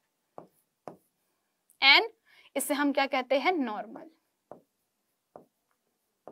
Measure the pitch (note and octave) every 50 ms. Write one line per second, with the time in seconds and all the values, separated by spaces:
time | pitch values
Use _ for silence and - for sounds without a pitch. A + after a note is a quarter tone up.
0 | _ _ _ _ _ _ _ - - - _ _ _ _ _ _ _ - - -
1 | _ _ _ _ _ _ _ _ _ _ _ _ _ _ _ _ C4+ C4+ D4 F4
2 | A4 A4 - _ _ _ - - - - _ C#4 - - D4 C4+ C#4+ C#4+ C4+ C#4
3 | C#4 C4+ C#4+ C4 B3 - - C#4 B3+ F4+ F#4+ D#4 B3+ A3+ G#3+ F#3+ G#3 A3 - -
4 | - - - _ _ _ _ _ _ _ - - _ _ _ _ _ _ _ _
5 | _ _ _ _ _ _ _ - - _ _ _ _ _ _ _ _ _ _ _
6 | _ _ _ _ _ -